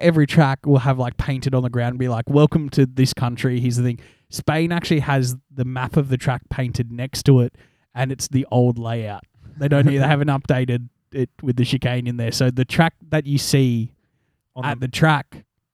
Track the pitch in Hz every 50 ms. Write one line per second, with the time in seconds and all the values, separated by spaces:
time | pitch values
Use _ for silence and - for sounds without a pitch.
0 | - 170 160 156 147 - - 165 151 135 135 - - 147 139 131 117 139 131 127
1 | 127 123 - - - - 135 131 117 135 131 127 127 123 120 120 120 120 123 123
2 | 127 127 117 113 117 - 143 147 151 147 - 160 151 143 - - 135 127 127 127
3 | 131 127 - - 123 120 123 - - 131 123 123 123 123 120 120 123 123 120 117
4 | - - _ _ _ - - - - - 151 156 165 170 175 170 - - 175 151
5 | 131 143 139 135 127 123 123 131 _ _ 143 131 123 127 127 127 131 127 - 160
6 | 139 135 131 123 - - 123 123 _ - - - 131 120 123 - 120 117 120 120
7 | 127 131 - - - - 135 127 120 117 _ _ _ _ _ _ _ _ - 127
8 | 131 131 135 127 - - 135 127 135 - 117 123 123 123 120 117 117 113 117 117
9 | 110 104 101 - - _ _ _ - - - 151 143 139 143 143 - 143 139 139
10 | 131 143 147 139 147 147 139 139 - - 143 127 127 127 123 120 120 120 _ _
11 | _ _ - 135 127 - _ - - 131 120 123 123 - - 127 - 123 123 123
12 | 120 120 120 120 117 113 - - 135 127 123 127 127 - - - 165 165 - _
13 | - 160 156 156 143 139 143 135 - - - 139 135 127 120 117 113 120 _ _
14 | _ _ _ _ _ _ _ _ _ _ - 131 127 143 143 123 131 123 - -
15 | 156 160 151 139 - _ - - - _ _ _ _ _